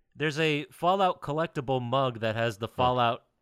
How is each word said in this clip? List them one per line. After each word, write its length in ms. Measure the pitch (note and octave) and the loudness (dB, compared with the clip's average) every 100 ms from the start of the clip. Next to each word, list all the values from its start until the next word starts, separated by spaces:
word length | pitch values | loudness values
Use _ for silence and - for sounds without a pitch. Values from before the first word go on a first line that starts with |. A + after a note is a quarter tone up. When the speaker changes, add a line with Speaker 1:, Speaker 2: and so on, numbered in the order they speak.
| _ - | _ -6
Speaker 1:
There's 220 | D3+ D3 | -4 0
a 260 | D#3+ D3 D3+ | 0 0 -4
Fallout 480 | - E3+ G3 F#3 - | -2 0 2 2 0
collectible 640 | - D3 E3 - A#2 C3 | -4 -4 -4 -4 -2 -2
mug 380 | A#2+ C3+ C3 A#2 | 0 0 0 0
that 140 | A2 A2 | -2 0
has 200 | A#2 G2+ | -2 -2
the 120 | A2+ | -6
Speaker 2:
Huh. 40 | |
Speaker 1:
Fallout, 480 | - B2+ B2+ A#2 B2 - _ | 0 2 4 2 0 -8 _